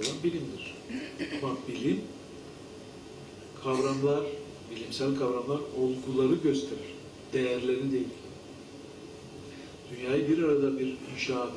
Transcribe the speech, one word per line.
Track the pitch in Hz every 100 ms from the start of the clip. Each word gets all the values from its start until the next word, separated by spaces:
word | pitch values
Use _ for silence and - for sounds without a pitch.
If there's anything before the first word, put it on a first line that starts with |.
olan | 107 156
bilimdir. | 170 165 135 131 - - - 247 - - - 147
Ama | 135 131 -
bilim, | - 139 190 - - - - - - - - - - - - - - - -
kavramlar, | 131 131 135 135 143 147 143 - - - -
bilimsel | 113 117 - 135 139
kavramlar | 123 123 123 147 - 127
olguları | 131 127 131 131 131
gösterir, | 170 156 131 - - - - - - -
değerleri | 131 127 123 127 131 139
değil. | 127 110 - - - - - - - - - - - - - - - - - -
Dünyayı | 123 127 147 147
bir | 160
arada | 156 143 139 131
bir | 131 127 -
inşa | 131 - 123 120